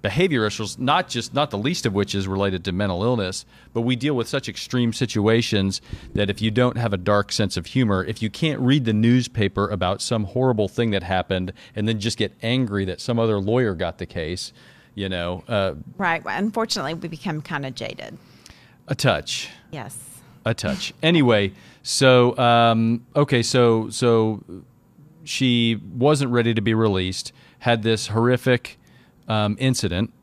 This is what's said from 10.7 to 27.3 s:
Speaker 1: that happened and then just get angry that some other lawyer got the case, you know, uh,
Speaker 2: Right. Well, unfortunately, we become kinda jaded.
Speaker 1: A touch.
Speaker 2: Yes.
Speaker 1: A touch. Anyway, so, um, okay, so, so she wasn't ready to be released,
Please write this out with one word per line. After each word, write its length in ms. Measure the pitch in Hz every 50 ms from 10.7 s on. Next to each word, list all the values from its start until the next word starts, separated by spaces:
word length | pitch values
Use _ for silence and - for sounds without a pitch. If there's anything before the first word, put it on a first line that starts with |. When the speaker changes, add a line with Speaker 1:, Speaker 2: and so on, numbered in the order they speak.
| - - 120 113
Speaker 1:
that 100 | 101 98
happened 500 | 87 90 95 92 90 - 98 92 92 90 98 - - - -
and 100 | 107 104
then 140 | 107 113 107
just 160 | 98 113 -
get 160 | - 107 95 - _
angry 440 | - 113 123 131 131 110 101 101 98
that 120 | 92 87 -
some 200 | - - 120 117
other 200 | 113 113 107 101
lawyer 360 | 95 101 113 127 127 110 95
got 240 | 82 90 82 85 -
the 80 | 92
case, 480 | - - 92 80 78 90 90 - - _ - - - - - _ _ _
you 120 | 101 98
know, 380 | 95 92 87 85 87 90 90 - -
uh, 260 | 120 101 98 95 71 76 - - - -
Speaker 2:
Right. 260 | 196 175 165 165 -
Well, 140 | - 98 147
unfortunately, 560 | 202 226 208 226 226 226 - 214 143 139 165
we 140 | 165 - 165
become 340 | 165 156 - 190 156 151
kinda 280 | 147 - 165 143 139 135
jaded. 460 | 127 - 113 - - - - - - - _ - - - _ - - - - - - _ _ -
Speaker 1:
A 60 | -
touch. 560 | - - 135 98 73 73 - - - - - - - _ _
Speaker 2:
Yes. 280 | - 147 110 107 - - - - - - - - - - _
Speaker 1:
A 80 | 113 113
touch. 400 | - - 82 67 - - - - _
Anyway, 500 | - 160 175 165 139 120 113 104 101 95 - - - - - _
so, 520 | _ - - - 135 131 127 123 123 123 117 -
um, 680 | 131 120 117 117 117 117 113 113 113 113 117 117 - _ -
okay, 280 | 147 147 - 135 120
so, 480 | 117 - - 127 123 117 113 113 110 107
so 520 | 107 - 131 120 117 113 110 110 110 104 - - 85 95 - _ _ _ _ _ _ - - - _ - -
she 540 | - - - 135 127 120 120 117 117 113 104 - - -
wasn't 360 | 123 123 147 156 139 143 123
ready 220 | 120 120 117 117 113
to 80 | 110
be 100 | 101 113
released, 600 | 113 110 113 107 98 95 92 92 92 - - -